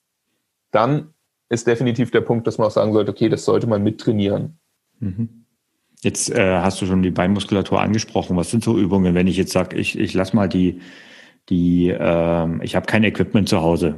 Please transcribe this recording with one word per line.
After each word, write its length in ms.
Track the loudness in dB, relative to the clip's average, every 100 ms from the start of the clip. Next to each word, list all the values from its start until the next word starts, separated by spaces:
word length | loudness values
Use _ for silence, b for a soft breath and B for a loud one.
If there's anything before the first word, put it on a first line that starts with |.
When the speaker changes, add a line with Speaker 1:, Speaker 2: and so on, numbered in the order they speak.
| _ _ _ _ _ _ _
Speaker 1:
dann 440 | 0 2 0 -4 _ _ _ -6
ist 180 | -4 0
definitiv 440 | 0 0 0 0
der 100 | 0
Punkt, 260 | 0 -2 -2
dass 120 | -2
man 80 | -2
auch 60 |
sagen 200 | 0 2
sollte, 200 | 2 0
okay, 180 | 0 0
das 160 | 0 0
sollte 200 | 0 2
man 160 | 0
mittrainieren. 760 | 0 -2 -2 0 0 -2 -6 -12 _ _ _ -10
Speaker 2:
Mhm. 460 | -8 -6 -8 -10 _ _ _ _ _ _
Jetzt, 260 | -4 -4 -4
äh, 280 | 0 2 2
hast 240 | 0 -2
du 40 | 0
schon 160 | 0
die 80 | 0
Beinmuskulatur 680 | 0 0 0 0 -2 0 0
angesprochen. 560 | 0 -2 -2 -4 -2 -2
Was 140 | 0
sind 120 | -2
so 140 | 0 0
Übungen, 380 | 2 2 2
wenn 120 | 2 2
ich 120 | 0
jetzt 140 | 0
sag, 200 | -2 -2
ich, 260 | -4 -4 -2
ich 140 | -2
lass 220 | -2 0
mal 120 | 0 2
die, 360 | 2 0 -2 B B B B B B -4
die, 400 | 0 2 4 2
ähm, 720 | 0 0 2 2 0 -2 -4
ich 140 | -4 -4
hab 100 | 0
kein 160 | 2
Equipment 460 | 2 0 0 0 2
zu 140 | 2
Hause, 320 | 2 2 0